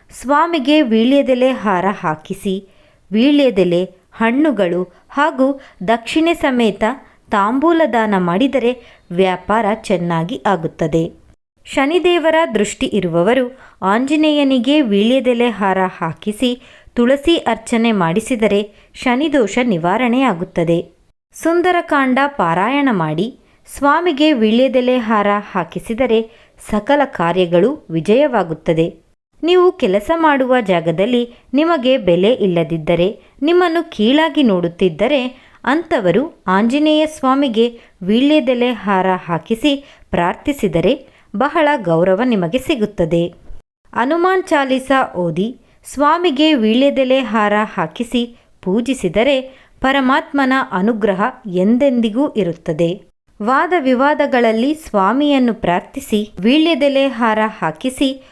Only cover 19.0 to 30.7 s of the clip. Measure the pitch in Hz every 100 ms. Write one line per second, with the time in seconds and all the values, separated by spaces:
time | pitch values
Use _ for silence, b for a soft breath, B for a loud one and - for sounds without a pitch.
19 | 254 247 311 277 202 247 247 170 175 220
20 | 247 254 262 170 185 180 170 170 - _
21 | _ _ _ - 320 349 359 349 349 294
22 | 262 254 285 285 170 170 214 285 277 196
23 | 156 156 226 - b b - - 285 311
24 | 349 277 311 254 214 233 262 254 247 254
25 | 220 214 202 202 202 190 165 175 - 226
26 | 214 226 220 B B _ - 214 208 285
27 | 269 - 170 180 175 175 226 302 - 165
28 | 156 240 294 226 170 156 - 160 170 -
29 | _ _ _ - 320 359 359 359 247 190
30 | - 330 311 277 254 247 190